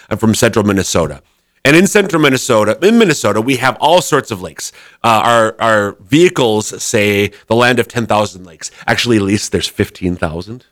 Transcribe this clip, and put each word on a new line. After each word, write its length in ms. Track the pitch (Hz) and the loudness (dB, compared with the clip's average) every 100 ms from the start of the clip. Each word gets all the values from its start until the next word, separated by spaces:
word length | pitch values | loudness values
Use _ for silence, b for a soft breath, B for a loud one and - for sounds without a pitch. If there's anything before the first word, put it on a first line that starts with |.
| B | B
I'm 80 | 107 | -2
from 180 | 113 | 0
central 300 | 104 117 110 | 2 2 2
Minnesota. 580 | 104 98 90 92 78 71 _ _ _ _ | 0 0 0 -2 -2 -6 _ _ _ _
And 100 | 131 156 | 2 4
in 120 | 196 | 4
central 340 | 214 190 165 | 2 0 2
Minnesota, 560 | 147 131 - 113 104 107 185 | 2 0 2 2 2 2 2
in 120 | 233 | 4
Minnesota, 420 | 208 147 110 101 | 2 0 -2 0
we 160 | 113 131 | -2 0
have 200 | 127 - | -2 0
all 200 | 143 180 | -2 -2
sorts 300 | - 143 - | -2 -4 -2
of 100 | 101 | -8
lakes. 300 | 90 76 - B B B | -12 -14 -16 B B B
Uh, 180 | 117 110 | 0 0
our, 360 | 117 117 110 - | 2 2 2 0
our 360 | 113 110 101 98 | 0 0 0 -6
vehicles 800 | 95 147 180 175 123 107 104 92 | -2 2 2 2 0 0 -4 -8
say 500 | - 117 104 101 101 B B | -4 -2 0 0 -2 B B
the 80 | 113 | 0
land 240 | 120 123 | 2 2
of 80 | 113 | -2
ten 180 | 123 110 | -4 -2
thousand 380 | 107 104 95 | -2 -2 -6
lakes. 260 | 92 80 - B B | -20 -18 -18 B B
Actually, 300 | 117 120 113 | -2 2 2
Elise, 320 | 98 104 - | 2 -2 -2
there's 180 | 92 - | -4 -4
fifteen 480 | - 101 - 92 | -4 -6 -4 -6
thousand. 520 | 90 85 80 92 123 _ | -4 -6 -8 -14 -18 _